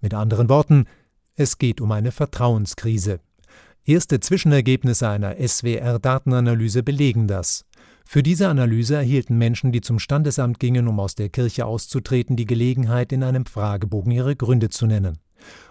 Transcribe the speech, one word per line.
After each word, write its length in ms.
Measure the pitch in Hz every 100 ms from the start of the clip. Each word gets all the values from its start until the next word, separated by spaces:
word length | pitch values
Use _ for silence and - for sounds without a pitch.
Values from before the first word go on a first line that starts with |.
Mit 140 | 107 107
anderen 340 | 107 110 117
Worten, 360 | 143 147 147 113 _ _ _ _ -
es 240 | 139 -
geht 220 | 127 -
um 100 | 107
eine 200 | 107 117
Vertrauenskrise. 1080 | - 147 - 123 110 104 - 113 110 95 90 _ _ - - _ _ -
Erste 360 | 165 - -
Zwischenergebnisse 880 | - 170 156 143 120 127 123 117 113
einer 280 | 104 101 -
S 200 | 120 -
W 120 | 120 113
R-Datenanalyse 1080 | 120 117 131 131 135 127 120 117 113 117
belegen 440 | 120 139 143 113 104
das. 380 | 95 85 - - _ - _ -
Für 180 | 147
diese 240 | 139 175 190
Analyse 480 | 143 120 113 117 147
erhielten 420 | 123 139 - 117
Menschen, 360 | 117 120 131
die 80 | 120
zum 180 | - 117
Standesamt 600 | - 143 147 135 123 120
gingen, 260 | 123 127 117
um 140 | 104
aus 140 | 98 -
der 120 | 104
Kirche 380 | - 120 - 117
auszutreten, 720 | 113 - 135 - 127 120 120
die 80 | 113
Gelegenheit, 640 | 117 123 127 117 120 123
in 120 | 131
einem 220 | 127 127 123
Fragebogen 680 | 110 104 101 101 107 98
ihre 240 | 120 127 143
Gründe 320 | 113 123 107
zu 160 | - 113
nennen. 320 | 107 95 80 _ _ - - -